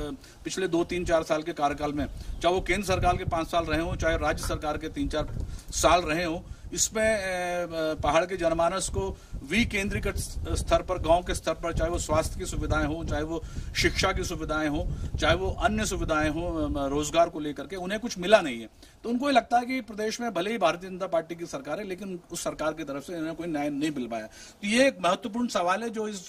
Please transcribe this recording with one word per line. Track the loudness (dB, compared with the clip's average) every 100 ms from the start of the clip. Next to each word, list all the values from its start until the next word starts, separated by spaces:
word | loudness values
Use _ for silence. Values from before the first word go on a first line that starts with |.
| -8 -8 -14 -12
पिछले | -8 -2 0
दो, | 2
तीन, | 2 0 2
चार | 2
साल | 2 -2
के | -2
कार्यकाल | 0 0 0 -4
में, | -2 -4 -6 -10 0
चाहे | 2 2
वो |
केंद्र | 2 0 2
सरकार | 2 4 2
के | 2
पाँच | -2 0
साल | 0 2
रहे | 0
हों, | 0 0
चाहे | 2 2
राज्य | 2 0 -2
सरकार | -2 -2 -4
के | -4
तीन, | -4 -2
चार | -2 -2 -4 -6 -8 -8
साल | 2 6 6
रहे | 4 0
हों, | 0 -4 -6 -14 -8
इसमें, | -2 0 2 2 2
अ, | 0 -2 -2 -2 -2 -2 -2
पहाड़ | 0 4 4 4
के | 2
जनमानस | 2 4 2 2 -2
को | -2 -2 -4 -10 -10 0
विकेंद्रीकृत | 2 2 2 0 0 -2 -2 -4 -6 -4
स्तर | -2 2 2
पर, | 2 -2
गांव | 4 4
के | 4 -2
स्तर | -2
पर, | -2 -2 0
चाहे | 0
वो | 0
स्वास्थ्य | 0 2 0 -2
की | -6
सुविधाएं | -2 0 2 0
हों, | -2
चाहे | -2 -2
वो | -2 -4 -6 -8 -6 0
शिक्षा | 2 4 2
की | 2
सुविधाएं | -2 -4 -2 0 0
हों, | 0 -2 -4 -4 0
चाहे | 4 4
वो | 2
अन्य | 2 2 2 0
सुविधाएं | 0 0 2 2
हों, | 0 -2 -2 0
अ, | 0 0
रोजगार | 0 2 4 4
को | 2
लेकर | -6 -6 -8
के, | -6
उन्हें | -4 -4
कुछ | -4 -2
मिला | 6 6
नहीं | 6 -4
है। | -8 -16 -20 -10
तो | -4
उनको | 0 4
ये |
लगता | 4 4 2
है | 2
कि | -4
प्रदेश | -6 -4 -4 -2
में | -4
भले | -2 -2
ही | 2
भारतीय | 2 0 -6
जनता | -8 -2
पार्टी | -2 -2 -10
की | -8
सरकार | -8 -6 -6
है, | -6
लेकिन | -8 -8 -10 -10
उस | -6
सरकार | -6 -2 -4
की | -4
तरफ | -6 -8 -8
से |
इन्हें | -6 -6 -6
कोई | -4
न्याय | -2 -2
नहीं | -2 -2
मिल | -2 -4
पाया। | -6 -8
तो | -16 -20 -8 0
ये | 4 4
एक | 4
महत्वपूर्ण | 0 0 -2 -2 -2
सवाल | 0 2 0
है | -2
जो | -4 -6
इस | -6